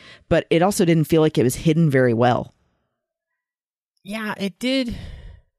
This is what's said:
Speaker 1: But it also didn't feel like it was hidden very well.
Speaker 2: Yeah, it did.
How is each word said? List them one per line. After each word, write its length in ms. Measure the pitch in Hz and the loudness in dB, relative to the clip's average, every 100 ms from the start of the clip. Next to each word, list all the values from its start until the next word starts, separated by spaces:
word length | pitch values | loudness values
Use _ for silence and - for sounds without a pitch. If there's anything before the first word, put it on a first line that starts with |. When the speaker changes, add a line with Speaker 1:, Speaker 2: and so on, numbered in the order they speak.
| - - - | -20 -14 -2
Speaker 1:
But 160 | 165 - | -2 0
it 120 | 165 | 0
also 220 | 190 208 170 | 0 0 2
didn't 200 | 165 147 | 2 2
feel 160 | 160 | 2
like 160 | 156 - | 2 2
it 60 | |
was 120 | 123 - | 0 0
hidden 340 | 165 156 160 | 0 2 2
very 240 | 135 123 | 2 2
well. 400 | 117 123 117 - _ _ _ _ _ _ _ _ _ _ _ _ _ _ _ | 2 2 0 -4 _ _ _ _ _ _ _ _ _ _ _ _ _ _ _
Speaker 2:
Yeah, 300 | 196 220 214 - | -12 -8 -8 -6
it 200 | 196 - | -8 -4
did. 360 | 254 269 240 - - - - - _ | -2 -2 -2 -8 -12 -16 -20 -20 _